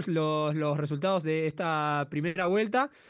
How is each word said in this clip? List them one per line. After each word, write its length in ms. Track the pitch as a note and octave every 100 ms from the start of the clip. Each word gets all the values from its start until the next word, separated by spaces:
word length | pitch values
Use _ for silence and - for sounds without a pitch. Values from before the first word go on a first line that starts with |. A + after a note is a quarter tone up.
| F#3
los, 480 | E3 D#3 D#3 D3+
los 240 | D3+ D3+ D3
resultados 460 | D3 D3 F#3 F#3+
de 240 | D#3 D#3+ D#3+
esta 580 | D3 E3+ D#3 D3+ D3 C#3+
primera 360 | D3 E3 D#3+ E3+
vuelta? 420 | G3+ A3 B3+ C#4+ - -